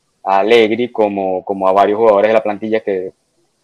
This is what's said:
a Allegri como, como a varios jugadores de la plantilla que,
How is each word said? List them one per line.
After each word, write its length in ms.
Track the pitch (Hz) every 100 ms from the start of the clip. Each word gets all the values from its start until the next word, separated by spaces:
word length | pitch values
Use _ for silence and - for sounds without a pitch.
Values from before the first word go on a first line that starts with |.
| _ _
a 180 | 98 98
Allegri 500 | 104 117 107 113 120
como, 520 | 110 107 101 95 92
como 220 | - 95 95
a 60 |
varios 260 | 98 101 104
jugadores 300 | 113 101 107
de 60 |
la 80 | 110
plantilla 380 | 107 101 110 110
que, 320 | 104 95 92 - _ _ _ _